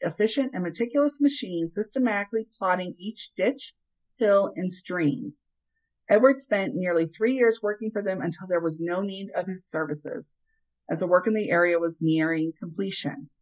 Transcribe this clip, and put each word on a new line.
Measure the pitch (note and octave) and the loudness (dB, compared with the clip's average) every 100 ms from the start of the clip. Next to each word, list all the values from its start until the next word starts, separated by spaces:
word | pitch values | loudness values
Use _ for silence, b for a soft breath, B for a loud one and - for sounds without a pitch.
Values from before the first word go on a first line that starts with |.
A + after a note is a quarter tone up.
efficient, | E3+ - A3 C#4 C4 | -6 0 0 2 -2
and | F#3 | -2
meticulous | F3 E3 A#3 C#4+ D4 - | -4 -2 -2 2 2 4
machine, | C#4+ C#4+ F#3+ E3+ E3 | 2 2 -4 -4 -4
systematically | - A3 C4+ A#3+ G3+ G3+ A3 A3 - | -4 -4 0 0 0 -2 -4 -6 -4
plotting | F#3 F3+ F3+ - | 0 0 -2 -8
each | G3 - - - | -10 -10 -8 0
ditch, | G3+ C#4 - - _ _ _ - | 0 0 -6 -16 _ _ _ 0
hill, | G#3+ G3 G3 - | 4 4 4 -2
and | F#3 | -6
stream. | - - F3+ D3+ - D3 - _ _ _ _ _ _ - | -6 -6 0 0 0 -6 -14 _ _ _ _ _ _ 4
Edward | G#3+ C4 C4+ | 6 6 4
spent | - G3+ F#3+ F3+ | 0 -2 -2 -2
nearly | F3+ E3+ E3 | 0 2 0
three | - A3+ | 0 0
years | C4 A#3 G#3+ | 4 4 4
working | G#3 G#3 A3 | -2 -4 -4
for | G#3 | -4
them | G3+ F#3+ | -2 -2
until | E3+ E3 F#3 | -4 -6 -2
there | F3 | 0
was | E3 D#3 | 0 -4
no | E3+ F3+ | -4 -2
need | G3+ F#3+ G3 | -4 -6 -8
of | - F3+ | -6 -6
his | F#3 - | -8 -8
services, | D#3+ D#3 D3+ - - - - _ _ _ _ - | -6 -4 -6 -8 -10 -12 -20 _ _ _ _ -8
as | E3 | -4
the | F3+ | 2
work | F3+ A3 | 4 4
in | |
the | G#3+ G#3 | 0 2
area | F3 F3 E3+ | 2 4 2
was | E3+ E3 | 0 0
nearing | D#3+ D#3+ D#3+ D#3+ D#3+ D#3+ | 0 2 2 0 -2 -6
completion." | E3+ D#3+ G3 - - C#4 D#3 _ | -10 -6 -4 -4 -6 -6 -14 _